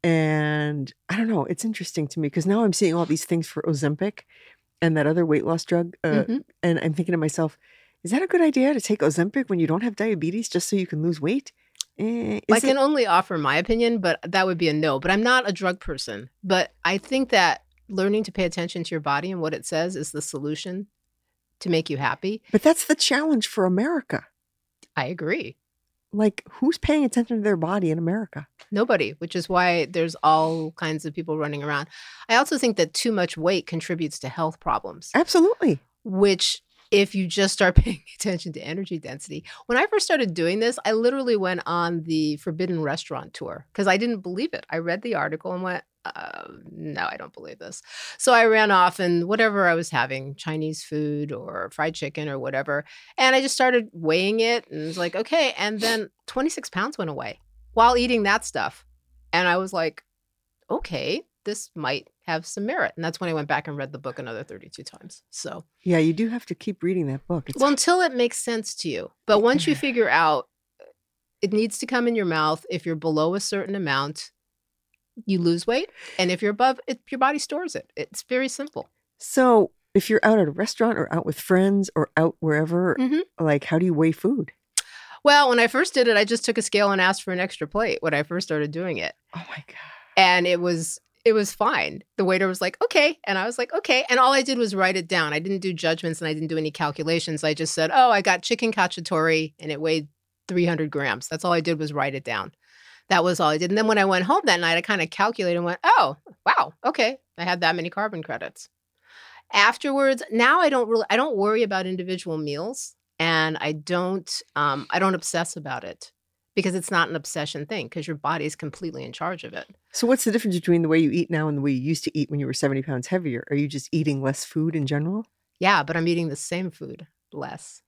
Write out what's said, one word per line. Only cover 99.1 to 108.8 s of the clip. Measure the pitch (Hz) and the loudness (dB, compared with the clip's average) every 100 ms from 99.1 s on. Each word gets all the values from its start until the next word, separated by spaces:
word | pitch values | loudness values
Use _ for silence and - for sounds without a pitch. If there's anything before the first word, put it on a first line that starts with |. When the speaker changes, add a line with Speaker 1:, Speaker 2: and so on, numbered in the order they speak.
| 170 160 160 160 _ | 0 2 2 0 _
Speaker 2:
and | 151 | -10
it | 147 | -4
weighed | 156 160 147 _ _ _ - | -2 -2 -4 _ _ _ -6
three | 180 175 | 0 0
hundred | 165 156 | 0 -2
grams." | 143 139 110 - | -2 -2 -2 -4
That's | 160 | -6
all | 185 | 0
I | 170 | 0
did | 160 160 | 0 -2
was | 151 | -4
write | 143 139 | -2 -4
it | 135 | -4
down. | 135 110 95 _ _ _ - - _ | -6 -6 -6 _ _ _ -20 -20 _
That | 175 | 2
was | 175 165 | 2 2
all | 160 | 2
I | 156 | 2
did. | 180 | 0
And | 208 | 0
then | 220 | 2
when | 214 | 4
I | |
went | 196 185 180 | 4 2 2
home | 330 | 2
that | 330 175 | 4 2
night, | 170 165 | 4 0
I | |
kinda | 175 202 165 | 0 -2 -2
calculated | - 208 233 185 175 | 0 0 0 0 0
and | |
went, | 175 180 | -2 0
"Oh, | 339 453 190 - - - | 4 6 4 0 -14 -6
wow, | - - - - | 0 2 0 -2
okay. | - 311 233 269 _ - | -4 2 0 0 _ -6
I | |
had | 175 180 | -2 2
that | 170 175 | 2 0
many | 165 | -2
carbon | 185 214 190 | -4 -4 -4
credits." | - 131 76 - - _ | -8 -8 -8 -14 -20 _